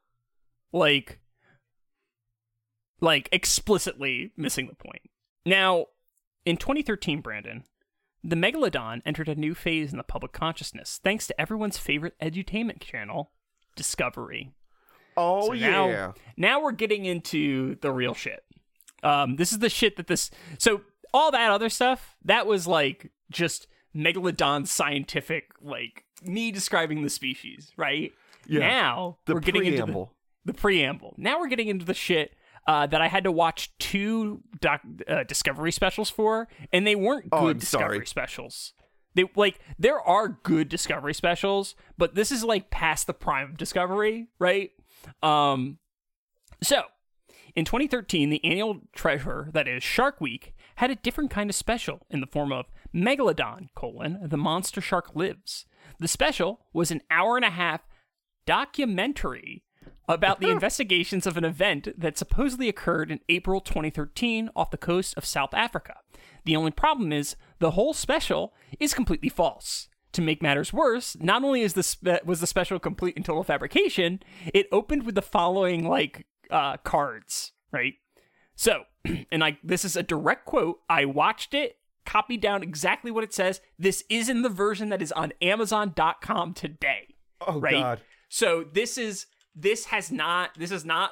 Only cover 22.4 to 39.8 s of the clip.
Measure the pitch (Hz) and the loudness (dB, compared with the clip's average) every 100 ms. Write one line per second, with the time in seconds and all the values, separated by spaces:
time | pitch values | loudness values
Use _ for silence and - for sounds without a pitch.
22.4 | 208 202 170 170 139 127 - _ _ - | 4 0 4 2 2 -2 -14 _ _ -2
23.4 | 170 - - _ _ 156 156 180 180 165 | -2 -2 -12 _ _ 0 0 2 -2 2
24.4 | 147 143 139 - 147 143 139 151 - 151 | 2 2 -2 -2 0 -2 -4 -6 -4 -8
25.4 | - _ 143 120 120 - _ - 175 196 | -8 _ -14 -12 -12 -16 _ -18 -8 -4
26.4 | 226 196 - 190 160 156 143 - 135 127 | -4 -4 -2 0 0 -2 -4 -4 -6 -8
27.4 | - - 151 - 151 147 156 - _ - | -12 -18 -20 -6 -4 -2 -4 -10 _ -20
28.4 | - 151 156 254 165 147 180 170 - 170 | -2 2 2 4 2 0 -4 -8 -2 0
29.4 | 156 202 185 139 107 98 113 _ _ _ | 2 2 2 2 -2 -4 -8 _ _ _
30.4 | - - 208 185 135 165 - - 170 302 | -10 0 2 4 2 -2 -12 -6 -2 -2
31.4 | 330 240 220 190 170 185 - 170 147 - | -2 -2 -2 -4 -4 -6 0 0 0 -8
32.4 | _ - - 151 147 156 175 190 190 165 | _ -6 2 2 4 2 2 0 -2 2
33.4 | 165 - - - - 196 202 226 214 202 | 2 0 -10 -8 -4 -2 0 0 -2 -6
34.4 | - - 165 147 - 151 - 147 127 - | -14 -4 0 0 -4 -14 -4 -4 -2 -2
35.4 | - 143 156 - 190 - 208 - 214 220 | -2 0 -2 0 0 0 -4 0 2 2
36.4 | 226 - 147 180 208 208 196 277 - 160 | -2 -12 0 2 4 4 2 0 0 2
37.4 | 160 131 - 139 104 104 120 - 127 - | 4 2 0 0 0 -2 -4 -8 -8 -10
38.4 | 117 - - - _ _ _ - 185 - | -12 -12 -14 -16 _ _ _ 0 0 4
39.4 | 208 - - 131 | 2 2 -14 2